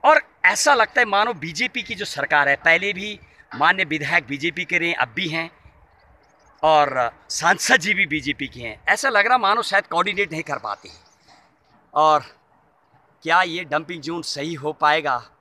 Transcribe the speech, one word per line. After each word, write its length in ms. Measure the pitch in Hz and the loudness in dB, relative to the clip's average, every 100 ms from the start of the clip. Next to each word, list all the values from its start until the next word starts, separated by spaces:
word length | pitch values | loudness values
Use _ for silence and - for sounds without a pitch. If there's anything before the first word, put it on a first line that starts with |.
और 180 | 262 311 - _ 185 | 6 4 2 _ 0
ऐसा 280 | 202 - | 2 2
लगता 280 | 269 214 - | 4 2 2
है 60 | 233 | 0
मानो 260 | 196 220 208 | 2 0 -2
बीजेपी 480 | 156 156 247 247 | -10 -6 -6 -6
की 120 | 202 202 | -10 -10
जो 100 | 175 | -10
सरकार 420 | - 135 151 139 | -6 0 2 2
है, 60 | 139 | 2
पहले 360 | - 165 196 | 2 2 0
भी 260 | 180 208 202 _ _ _ | -6 -8 -12 _ _ _
माननीय 340 | 117 156 190 175 | 0 2 2 0
विधायक 400 | 156 143 170 131 | -4 0 -2 -2
बीजेपी 380 | 139 156 175 180 | -6 -4 -6 -4
के 120 | 175 | -2
रहे, 160 | 170 | -2
अब 160 | 170 123 | -2 -4
भी 180 | 113 180 | -4 -6
हैं, 200 | 160 165 _ - _ _ _ _ _ _ _ _ _ | -6 -8 _ -20 _ _ _ _ _ _ _ _ _
और 480 | 156 156 143 131 120 - _ | 4 4 4 0 -4 -4 _
सांसद 460 | - 165 190 - 262 | -2 0 0 2 2
जी 160 | 165 | 2
भी 120 | 196 185 | -2 -2
बीजेपी 400 | 151 135 143 135 | -2 -4 -6 -8
के 120 | 123 | -10
हैं। 200 | 117 107 - | -14 -10 -2
ऐसा 220 | 202 277 | 0 2
लग 180 | 214 202 | 2 4
रहा 100 | 254 | 2
मानो 220 | 202 214 | 2 0
शायद 240 | 226 196 202 | 2 0 0
coordinate 440 | 165 180 190 196 | -2 -2 -2 -4
नहीं 120 | 156 | -4
कर 140 | 156 139 | -6 -8
पाते 300 | 110 101 - | -6 -10 -12
हैं। 100 | - _ _ _ _ _ _ _ _ _ | -20 _ _ _ _ _ _ _ _ _
और 320 | - 156 151 - _ _ _ _ _ _ _ _ _ | 2 4 4 0 _ _ _ _ _ _ _ _ _
क्या 180 | 160 170 | 0 2
ये 200 | 185 165 170 | 2 -4 -4
dumping 360 | 147 156 175 | -6 -6 -12
zone 200 | 139 170 | -8 -8
सही 300 | - 147 147 160 | -8 -8 -8 -6
हो 180 | 147 156 | -8 0
पाएगा? 460 | 151 151 147 123 - _ | 2 2 0 -4 -6 _